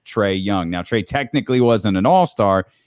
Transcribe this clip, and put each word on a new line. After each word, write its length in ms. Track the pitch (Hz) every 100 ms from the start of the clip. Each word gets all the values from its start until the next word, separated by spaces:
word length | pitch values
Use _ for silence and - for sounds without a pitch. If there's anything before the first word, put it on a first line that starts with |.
| -
Trae 380 | 113 101 95
Young. 260 | 95 98 85
Now, 120 | 87
Trae 240 | 87 113 92
technically 560 | 143 131 143 107 127
wasn't 340 | 120 113 104 92
an 100 | 117
all-star, 600 | 185 175 - 101 95 - _